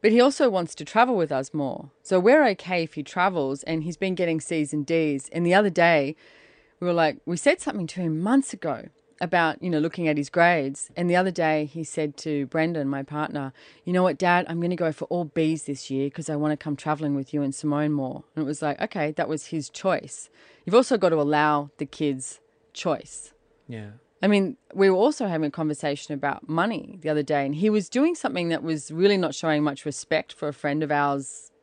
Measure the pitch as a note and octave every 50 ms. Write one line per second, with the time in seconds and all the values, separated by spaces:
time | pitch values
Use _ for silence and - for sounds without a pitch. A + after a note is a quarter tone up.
0 | - G#3+ A3 A#3+ B3 C#4 C4+ - D#4 B3 G3 F#3 F3 - - - D#3 - - G#3+
1 | A#3+ B3+ B3 G3 E3 D3+ D3+ C3 C3+ - - D#3 C#3+ C3 C3 - - C#3 _ _
2 | _ - F#3 F#3 F3+ A3 C4+ D#4 D4 A#3+ G3 - - E3+ F#3 F3 E3 D#3 - D3
3 | C#3+ - - F#3 F3+ G3 F#3 E3+ C#3+ C3+ C#3 C#3 - - D#3+ D#3+ D3+ F3 E3+ -
4 | G3 F#3+ F#3 E3+ F#3 E3+ E3 D#3+ D3 - F3 D#3+ D3+ C#3+ - D3+ C#3+ - E3 E3
5 | D#3+ D3+ C#3+ C#3 - - - E3 F3 E3+ F3+ G3 G#3+ G3+ E3 F3+ E3+ E3+ E3+ D3+
6 | C#3 C3+ D#3 _ - - _ - - _ _ _ _ _ _ _ F3+ F3 F3 E3+
7 | D#3+ D#3 - - _ - F3 E3 - - - - - - - G#3 F3 D#3+ - F#3
8 | F3+ E3 D#3 D#3 F3 G#3 B3+ C#4 C4+ - - G3 - E3 C3+ A2 - - _ _
9 | _ _ _ _ F3 F3 F#3 F3 E3+ D#3+ D3 - - F3+ E3+ D3+ D3+ E3 - -
10 | E3+ D#3 D3+ D3+ C#3+ C#3 - F3+ E3+ F3 F3 D#3+ C#3 C3+ C#3 - - - - -
11 | F3 F3 E3+ F3+ F#3 F#3+ F3 F3+ E3 D#3 D#3 D3+ D3+ D3 - E3 D#3+ - - -
12 | D#3 D3+ C#3+ - - D#3+ D3+ C#3+ C#3 B2+ - E3 D#3+ E3 E3+ D#3+ C#3 C3+ C#3 C#3
13 | C3+ - C#3+ D3+ D3+ C#3+ - D3 C#3 C3+ - - - - - _ _ - F3+ F3+
14 | F#3 F#3 D3+ - F#3+ F3 F3 F3 F3+ - E3 E3+ E3+ E3+ F3+ D#3+ F3 D#3+ D#3 -
15 | D#3+ - F3 F3 E3+ D3+ _ E3+ D#3+ D#3 D#3+ D#3 - - C#3+ C3+ - - C3+ C3+
16 | C#3 C#3+ - - D3+ - D#3 D3 D3+ D3+ D3+ D3 - D#3 D3 C#3 - D#3 D#3 D3
17 | D#3 D3 C#3+ C#3 C3+ - - D3 C#3+ C3+ C3+ - - D3+ D3 D3 D3+ D3+ D3+ C#3+
18 | C3+ B2+ C#3 C#3+ - _ _ D#3+ D#3 C3+ D3+ - - D3 C#3 - - - - F#3+
19 | D3+ D3+ D#3 - D#3+ A2 D#3 D3+ - - - D#3 C#3 - _ - - F#3+ F3+ -
20 | - C3 - - - - _ _ - - - _ _ - F3+ A#3+ C4 - C4+ G#3+
21 | F#3+ F3+ E3 D#3 D3 C#3+ D3+ D3+ D3+ D3+ D3+ D3 D3 C#3+ _ - D3 C3+ - -
22 | D#3 D3 C#3 C3 C3 - - - _ _ _ _ _ _ _ - - F#3 D#3 -
23 | - - - - - - _ _ _ _ _ _ _ - B2 A2 G#2 G2+ G#2 A#2+
24 | _ _ _ _ - G3 G#3 G3+ G3 F3 - _ _ _ - F#3+ G3 G3 F#3 F#3
25 | G#3+ C#4+ D4+ - C4 G3 E3+ D#3 D#3+ D3 - - D#3+ D#3 D3+ - - D3+ C#3+ D3
26 | - - D3+ C#3 C3+ C#3+ C#3 - - - D#3 E3 F3+ A3 A3+ E3+ - - - F#3+
27 | - D#3+ D3+ D3+ D3 - D3+ C#3+ C#3 C3+ D3 D#3 F#3 G#3+ G#3 G#3+ F#3 - - B3
28 | C#4+ E4 F4 - - A#3 F3+ F3+ F3 E3+ E3 D3+ - E3 D#3+ D3+ - - D#3 D#3+
29 | F#3 G3+ G3+ F#3+ F3+ D3+ - - - D#3+ D#3 D3 D3 D3+ C#3 C#3 - D3+ C#3 -
30 | - _ D#3+ D#3 - _ - _ - D3 C#3+ - - D3 C#3+ D3+ D#3 C#3+ D3 C#3+
31 | D3 C#3+ C#3+ C#3 C3+ - - - - - _ _